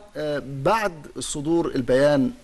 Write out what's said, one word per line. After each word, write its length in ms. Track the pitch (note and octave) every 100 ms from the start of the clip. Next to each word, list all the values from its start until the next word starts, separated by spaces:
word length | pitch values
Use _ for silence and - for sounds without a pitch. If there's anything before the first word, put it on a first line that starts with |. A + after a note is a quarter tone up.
| - D3
آه، 240 | D3+ C#3+ B2 C#3
بعد 280 | D#3 A3 G3+ D#3 C#3+ -
صدور 520 | - D#3 C#3+ E3+ D#3+ C3+
البيان 560 | A#2+ B2+ D3 C#3+ B2 -